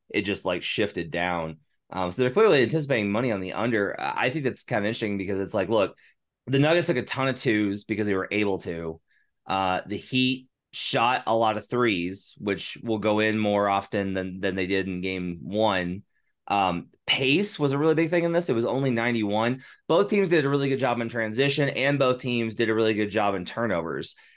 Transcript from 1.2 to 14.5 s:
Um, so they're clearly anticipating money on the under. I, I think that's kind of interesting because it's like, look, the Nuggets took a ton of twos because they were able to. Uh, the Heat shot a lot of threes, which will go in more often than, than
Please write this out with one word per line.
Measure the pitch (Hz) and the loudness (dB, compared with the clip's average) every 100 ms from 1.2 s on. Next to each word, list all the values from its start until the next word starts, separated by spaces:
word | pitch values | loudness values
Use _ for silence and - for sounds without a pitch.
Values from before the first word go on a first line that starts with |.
| 87 87 82 80 _ _ - | -2 -2 -4 -10 _ _ -10
Um, | 90 90 | -4 -4
so | 90 | 0
they're | 127 | 0
clearly | 127 220 147 | 4 4 6
anticipating | 117 160 143 123 101 | 4 0 0 0 0
money | 104 127 | 0 -2
on | 101 | -2
the | 92 | -4
under. | - 117 110 98 - | -4 0 0 0 -2
I, | 69 - 123 | -4 -2 -2
I | |
think | 156 131 | -2 -4
that's | - | -4
kind | - 117 101 | -4 -2 -2
of | |
interesting | 117 107 101 | -2 -4 -4
because | 95 98 | -2 -4
it's | 95 | -2
like, | 107 92 | -2 0
look, | 110 92 - - _ _ _ - | 2 0 -4 -20 _ _ _ -2
the | 135 | 2
Nuggets | 147 175 170 | 4 4 2
took | 123 | 0
a | |
ton | 104 - 131 | -2 -2 -2
of | 123 | 0
twos | 120 107 104 101 | 0 2 2 -2
because | - 104 104 | -4 -2 0
they | 95 | 0
were | 92 | 0
able | 107 101 95 | 0 0 -2
to. | 92 85 82 80 _ _ _ _ - | -4 -6 -8 -10 _ _ _ _ -4
Uh, | 95 95 92 - | 0 0 0 -4
the | 101 | -10
Heat | - 131 127 131 - _ _ | -4 0 0 -2 -8 _ _
shot | - - 135 117 127 - | -10 -2 2 2 2 2
a | 113 | 2
lot | 113 107 | 2 0
of | - | -2
threes, | 120 120 92 87 101 - - | 2 2 2 -2 -6 -14 -6
which | 101 92 - - | -2 -2 -4 -8
will | 117 110 | -4 0
go | 104 107 | 2 2
in | 110 110 | 2 2
more | 107 104 101 | 2 2 2
often | 98 - 104 98 | 0 0 -2 -2
than, | 95 95 92 | -2 -4 -4
than | 98 | -2